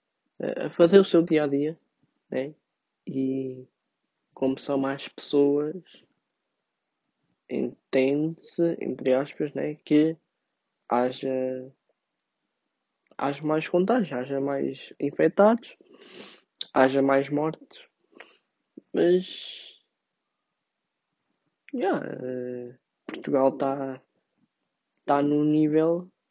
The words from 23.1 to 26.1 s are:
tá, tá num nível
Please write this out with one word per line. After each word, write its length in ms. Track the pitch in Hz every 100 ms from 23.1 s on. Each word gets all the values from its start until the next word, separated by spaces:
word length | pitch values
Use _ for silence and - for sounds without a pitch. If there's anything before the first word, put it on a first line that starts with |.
| - - 143 180 143
tá, 440 | 139 139 135 131 _ _ _ _ _ _ _ _ _ _ -
tá 160 | 143
num 240 | 147 147 151
nível 640 | 151 151 156 160 175 180